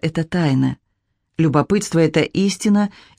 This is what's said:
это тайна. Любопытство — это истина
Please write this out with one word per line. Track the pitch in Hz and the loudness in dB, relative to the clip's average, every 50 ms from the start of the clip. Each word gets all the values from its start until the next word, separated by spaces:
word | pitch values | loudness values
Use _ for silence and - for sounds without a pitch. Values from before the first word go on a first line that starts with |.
это | - 160 160 165 160 | -4 -6 -4 -4 -6
тайна. | - - 180 165 147 135 131 135 131 135 - _ _ _ _ _ _ _ _ _ _ _ | -4 -2 -2 0 0 2 0 0 -2 -4 -8 _ _ _ _ _ _ _ _ _ _ _
Любопытство — | - 160 156 123 151 139 - 196 208 202 - - 165 | 0 0 2 2 0 0 2 -2 -2 -2 -2 0 2
это | 160 156 156 170 | 2 2 2 0
истина | - - - - 190 202 185 - - 214 202 202 208 202 - - - _ _ | -2 -2 -2 -2 -2 -2 -2 -2 0 0 2 2 0 -2 -6 -12 -20 _ _